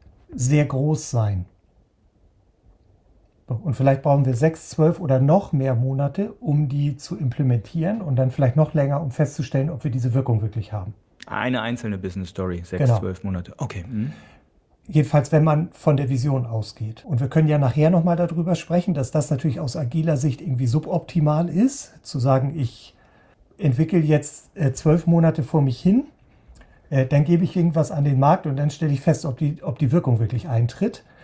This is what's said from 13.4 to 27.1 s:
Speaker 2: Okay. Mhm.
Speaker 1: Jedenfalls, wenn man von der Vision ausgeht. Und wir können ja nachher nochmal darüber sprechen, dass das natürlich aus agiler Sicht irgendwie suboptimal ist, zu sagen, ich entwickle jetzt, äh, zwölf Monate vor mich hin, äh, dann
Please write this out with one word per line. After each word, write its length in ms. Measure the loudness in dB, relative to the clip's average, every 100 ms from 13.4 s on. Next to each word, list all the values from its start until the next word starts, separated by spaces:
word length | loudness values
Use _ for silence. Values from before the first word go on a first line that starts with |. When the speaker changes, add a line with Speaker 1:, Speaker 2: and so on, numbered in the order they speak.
| -8 -10
Speaker 2:
Okay. 280 | -10 -10 -8
Mhm. 240 | -6 -6 -8 -18 -20 _ _ _ _ -4
Speaker 1:
Jedenfalls, 440 | 0 2 2 2
wenn 120 | 2
man 260 | 4 2 -2
von 240 | -4 0 2
der 140 | 0
Vision 360 | -2 0 -2 -2
ausgeht. 600 | -6 -6 -10 -12 -10 -4
Und 160 | -2
wir 80 | 0
können 180 | 2 2
ja 100 | 4
nachher 320 | 2 4 4
nochmal 260 | 4 2 0
darüber 380 | 0 -2 -2 -2
sprechen, 380 | 0 -2 0
dass 180 | -2 -2
das 180 | -2 0
natürlich 300 | -2 -2 -2
aus 180 | -4 -4
agiler 400 | -4 -2 0 0
Sicht 240 | 0 -2
irgendwie 260 | -4 -2 0
suboptimal 800 | 0 0 -4 -2 0 2 2 0
ist, 460 | 2 0 0 -14 -20 -8
zu 140 | -2
sagen, 340 | 2 2 2 -2
ich 380 | -6 -6 -20 _ _ _ _ _ _ -4
entwickle 420 | 0 2 2 2
jetzt, 500 | 2 2 0 -14 -14 -4
äh, 160 | -2
zwölf 340 | 0 2 2 4
Monate 360 | 4 4 2
vor 180 | 0 0
mich 180 | 0 0
hin, 260 | 2 2 0 _ _ _ -20 -20 -20 _ -4
äh, 160 | 0
dann 200 | 2